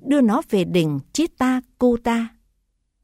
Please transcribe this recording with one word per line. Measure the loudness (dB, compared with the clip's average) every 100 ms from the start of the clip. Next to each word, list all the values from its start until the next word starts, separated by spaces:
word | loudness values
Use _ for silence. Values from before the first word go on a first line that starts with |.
| 0
đưa | 2
nó | 2 0 -2
về | -2
đỉnh | 0 0 0 -4 -6
Chittakuta. | -4 -4 -2 -2 -2 -6 _ 0 0 -2 -4 -4 -12 _ _ _ _ _ _